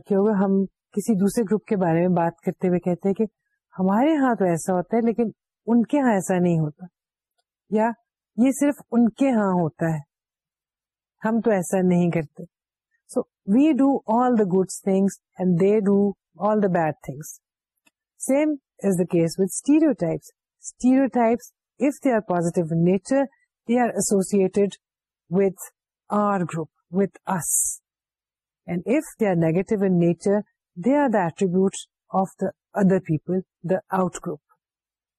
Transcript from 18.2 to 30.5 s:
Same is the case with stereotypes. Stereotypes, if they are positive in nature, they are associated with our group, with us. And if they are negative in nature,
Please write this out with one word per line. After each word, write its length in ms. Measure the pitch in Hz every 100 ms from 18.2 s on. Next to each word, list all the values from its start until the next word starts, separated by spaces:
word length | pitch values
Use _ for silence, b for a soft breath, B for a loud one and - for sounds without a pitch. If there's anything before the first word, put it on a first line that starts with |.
Same 340 | - 269 302 294 - - 196
is 80 | 180
the 60 | 180
case 240 | 175 165 -
with 120 | 190
stereotypes. 840 | - - 302 311 233 170 160 - _ _ _ -
Stereotypes, 840 | - 247 262 269 247 226 240 - _ _ _
if 200 | 294 -
they 80 | 269
are 140 | 226 208
positive 400 | 175 170 180 165 165
in 60 |
nature, 420 | 170 196 - 269 269 - _ _ -
they 80 | 240
are 80 | 233 -
associated 720 | - 202 185 202 185 202 202 - _ _ _ _ _
with 380 | 175 196 185 - _ _ _ _
our 340 | 208 208 196
group, 260 | 170 165 156 _ _
with 240 | 175 196 - - 185
us. 160 | - - - - _ _ _ _ _ _ _ _ -
And 140 | 175
if 200 | 185 269 302 -
they 60 | 208
are 100 | 175
negative 460 | 165 165 196 220
in 180 | 196 180
nature, 420 | 170 170 208 202 202